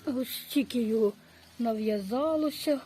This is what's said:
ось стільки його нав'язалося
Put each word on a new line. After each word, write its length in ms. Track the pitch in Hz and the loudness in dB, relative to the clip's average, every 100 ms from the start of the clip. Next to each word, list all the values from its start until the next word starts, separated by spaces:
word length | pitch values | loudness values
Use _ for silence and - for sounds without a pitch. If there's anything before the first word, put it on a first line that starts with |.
| - | -4
ось 220 | 254 247 - - | -4 -4 -8 -2
стільки 340 | 294 233 247 | -2 0 0
його 300 | 220 220 208 208 - - - - | 0 4 2 0 -12 -20 -16 -4
нав'язалося 1200 | 233 220 214 208 190 247 311 311 302 285 - 277 | -2 0 0 0 -2 0 0 2 0 0 0 0